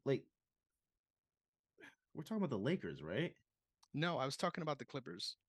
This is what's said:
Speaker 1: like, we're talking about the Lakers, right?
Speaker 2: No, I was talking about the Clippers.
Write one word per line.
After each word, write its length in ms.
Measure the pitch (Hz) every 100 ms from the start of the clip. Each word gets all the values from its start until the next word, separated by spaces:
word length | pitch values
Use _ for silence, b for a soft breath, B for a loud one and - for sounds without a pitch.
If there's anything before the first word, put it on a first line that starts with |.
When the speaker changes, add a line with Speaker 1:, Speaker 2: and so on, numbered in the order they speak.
| 139
Speaker 1:
like, 180 | 135 - _ _ _ _ _ _ _ _ _ _ _ _ _ _ _ B - _
we're 100 | -
talking 140 | 156 220
about 120 | 180
the 60 | 107
Lakers, 420 | 117 180 87 69
right? 320 | 76 101 170 - _ _ _ _ -
Speaker 2:
No, 240 | 139 170 156
I 60 | 131
was 120 | -
talking 240 | 180 -
about 160 | 156 143
the 60 | 120
Clippers. 520 | 139 113 87 - -